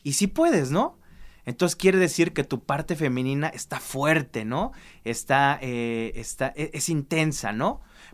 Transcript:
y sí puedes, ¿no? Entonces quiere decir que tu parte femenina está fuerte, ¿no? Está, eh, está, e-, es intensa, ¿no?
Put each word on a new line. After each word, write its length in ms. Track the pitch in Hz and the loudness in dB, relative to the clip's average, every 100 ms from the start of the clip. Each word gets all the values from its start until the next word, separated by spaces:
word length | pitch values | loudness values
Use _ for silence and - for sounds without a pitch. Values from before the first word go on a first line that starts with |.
y 120 | 143 | -4
sí 120 | 139 202 | 0 2
puedes, 440 | - 330 202 131 | 4 4 4 2
¿no? 280 | 170 311 - - - - - | 2 0 -4 -20 -20 -20 -12
Entonces 320 | 123 120 175 - | -10 0 0 4
quiere 220 | 190 190 | 4 6
decir 340 | 175 - 160 | 4 4 2
que 120 | - | 0
tu 200 | 139 127 | -2 -4
parte 300 | - 143 - 156 | -2 -4 -4 -2
femenina 520 | 147 127 131 139 156 | 0 0 0 -2 -4
está 320 | - - - | -6 -10 -10
fuerte, 640 | - 135 151 160 131 113 | -6 0 2 2 0 -4
¿no? 280 | 107 139 233 - - - | -4 -2 -4 -6 -20 -10
Está, 540 | 113 117 - 135 139 143 | -6 -4 2 4 4 2
eh, 520 | 131 120 117 117 113 | -4 -4 -2 -4 -4
está, 380 | 117 113 - 135 147 | -6 -8 -4 -4 -4
e-, 140 | 151 | -8
es 160 | 147 175 | -4 -2
intensa, 640 | 156 139 160 156 - 104 | -2 0 0 0 0 -4
¿no? 280 | 110 180 285 - - - | -2 -2 -4 -10 -20 -20